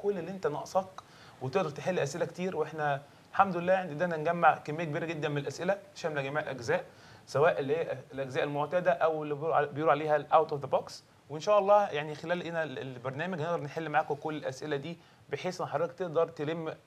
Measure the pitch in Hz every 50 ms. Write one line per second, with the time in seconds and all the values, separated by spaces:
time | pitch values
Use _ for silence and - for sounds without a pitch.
0 | - 202 202 180 160 175 196 185 - 147 147 143 - - - 190 190 190 - -
1 | - - - - - - - - 127 131 - - - 156 143 - 139 185 185 165
2 | - 135 - - 170 170 - - 180 185 - 151 151 151 165 156 151 147 143 135
3 | - - - - - - - - 196 196 170 175 175 180 185 190 185 165 143 147
4 | 180 175 165 156 151 165 170 175 170 156 147 - - - 147 160 175 151 147 170
5 | 170 160 165 156 143 151 147 143 139 147 135 - 170 185 196 - - - - -
6 | - 165 151 143 135 135 143 151 151 - 131 127 117 120 160 180 - - - -
7 | - - - - - - - 131 151 170 - - 143 135 147 165 160 - 135 127
8 | - - 139 135 135 127 127 160 147 147 143 143 147 151 175 180 170 180 170 -
9 | 160 160 160 156 151 147 147 139 151 165 135 139 147 147 143 139 156 160 147 143
10 | 156 151 151 147 143 - 151 160 156 156 156 139 139 127 156 202 - - - -
11 | - _ - - _ - 139 160 151 208 208 208 190 196 208 208 202 - - 147
12 | 151 156 151 147 - - 175 175 165 165 170 165 160 151 127 - 123 131 131 123
13 | - 131 131 143 165 185 190 151 151 170 175 147 139 143 - 165 165 151 151 151
14 | 160 - 147 143 - 160 156 151 147 - 131 - 156 156 147 143 139 165 170 -
15 | - - - _ - - 139 - - 180 180 - 160 135 - 143 170 170 - -
16 | 185 175 147 160 165 160 - - 147 143 165 170 160 156 - - -